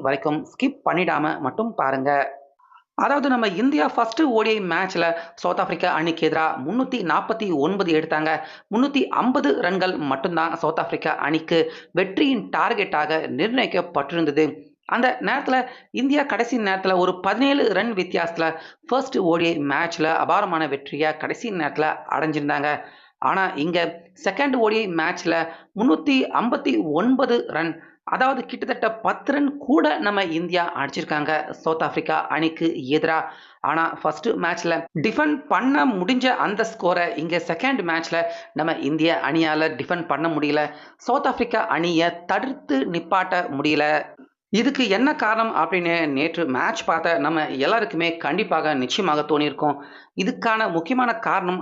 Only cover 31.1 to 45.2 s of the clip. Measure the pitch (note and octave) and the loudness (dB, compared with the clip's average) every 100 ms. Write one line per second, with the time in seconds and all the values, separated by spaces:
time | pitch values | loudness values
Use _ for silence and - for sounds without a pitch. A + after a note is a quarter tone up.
31.1 | D3+ D3 D#3 - - D#3+ D#3+ D3+ D#3 D#3 | -2 0 0 -2 -4 -2 0 0 -2 0
32.1 | D#3+ - D3 D#3+ D#3+ E3 - B2+ D3+ D#3+ | -2 0 0 0 0 -2 -2 0 2 2
33.1 | D#3+ - - - - - D#3+ E3 - D#3 | 0 -2 -12 -20 -6 -2 0 0 -2 -4
34.1 | - A#3 - E3+ E3+ E3+ E3 - D#3+ G#3+ | -2 -2 0 -2 -2 -2 -2 -2 -2 0
35.1 | D4 D4+ D4+ - F#3 B3+ C#4+ C#4 G3 F3+ | 2 0 0 0 0 2 2 2 2 0
36.1 | B3+ B3+ B3 D3+ G#3 G3 - F3+ F3 E3+ | 2 2 2 0 0 -4 -2 0 2 0
37.1 | - D#3+ F3 E3 E3 C4 C4 E3+ E3 D#3+ | -2 -2 -2 -2 -2 0 0 0 -2 0
38.1 | E3 E3+ - - - D#3+ D#3 C3+ D#3 D#3+ | -2 -2 -6 -10 -4 -2 0 -2 2 2
39.1 | - C3 D#3+ D#3+ D#3 D#3+ D#3 - - C#3 | 2 0 2 2 2 0 -2 -4 -4 -2
40.1 | C#3 E3 D3+ D3 D3 D3 - - - - | -2 0 0 0 0 -2 -6 -20 -10 -2
41.1 | C4 C#4+ - A#3 A3 - D3+ E3+ D#3+ E3+ | 0 0 -2 0 0 0 0 2 2 2
42.1 | - - G3+ C4 C4 - C4+ G3 E3+ - | 0 -2 -2 -2 -6 -2 -2 0 -4 0
43.1 | G3 F#3 F3+ E3+ C#3 D3+ D3+ D3 D3+ - | 0 2 0 0 2 2 4 4 2 -2
44.1 | - - _ - G3+ A#3+ C#4 A#3+ F#3+ C4+ | -14 -20 _ -2 2 2 2 2 2 2
45.1 | D4 | 2